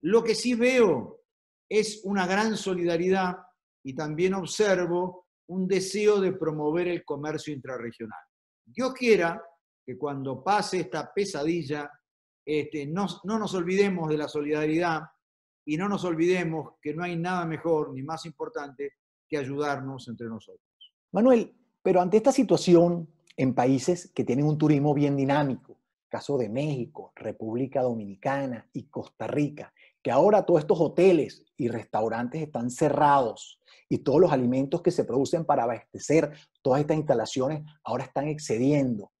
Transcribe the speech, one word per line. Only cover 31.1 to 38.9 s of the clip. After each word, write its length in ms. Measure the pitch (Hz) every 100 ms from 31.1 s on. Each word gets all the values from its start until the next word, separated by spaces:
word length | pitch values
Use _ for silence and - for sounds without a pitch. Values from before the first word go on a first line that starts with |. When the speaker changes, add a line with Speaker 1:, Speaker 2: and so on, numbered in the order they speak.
| 170 110 - _ _
Speaker 2:
y 120 | 120
restaurantes 720 | 113 - 110 110 113 123 156
están 280 | 151 127 120
cerrados 880 | 123 151 135 147 143 120 - - - _ _ _
y 100 | -
todos 220 | - 147
los 120 | 180
alimentos 500 | 139 123 127 139 170
que 80 | -
se 140 | 165
producen 400 | 120 123 131 165
para 180 | 160 143
abastecer 720 | 117 113 - 95 - 156 151 - _ _
todas 180 | 139 131
estas 160 | 147 156
instalaciones 640 | 151 123 110 - 131 156 - _
ahora 200 | - 120
están 220 | 131 - 147
excediendo. 840 | 151 - 113 131 147 135